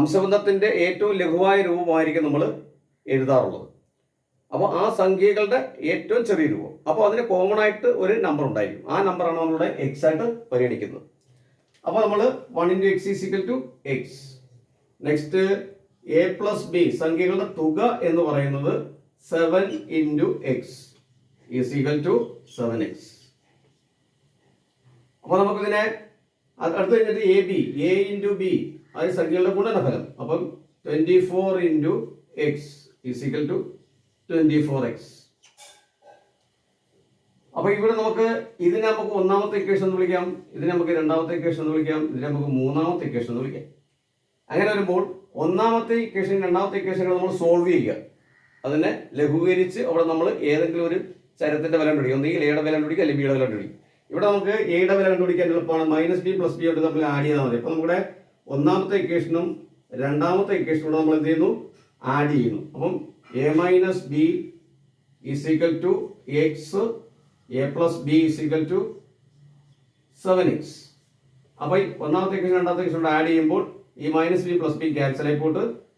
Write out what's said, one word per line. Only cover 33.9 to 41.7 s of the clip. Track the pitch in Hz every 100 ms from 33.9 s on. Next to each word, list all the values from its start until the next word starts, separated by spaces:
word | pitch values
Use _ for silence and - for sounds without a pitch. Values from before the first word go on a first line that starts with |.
| _ _ _ -
twenty-four | 165 156 151 139 135 120
x. | 117 - - _ _ _ - - - _ _ - - _ _ _ _ _ _ _ _ _ _ _ _ _ 170
അപ്പൊ | 185 202
ഇവിടെ | 220 226
നമുക്ക് | 220 220 226 226 - - 175
ഇതിനെ | 220 220
നമുക്ക് | 220 190 196
ഒന്നാമത്തെ | 185 196 208 202
ഇക്വേഷൻ | 190 190 190
എന്ന് | 185
വിളിക്കാം, | 180 180 180 - - -
ഇതിനെ | 156
നമുക്ക് | 175 160 165
രണ്ടാമത്തെ | 156 160 160 170
ഇക്വേഷൻ | 170 160
എന്ന് | 156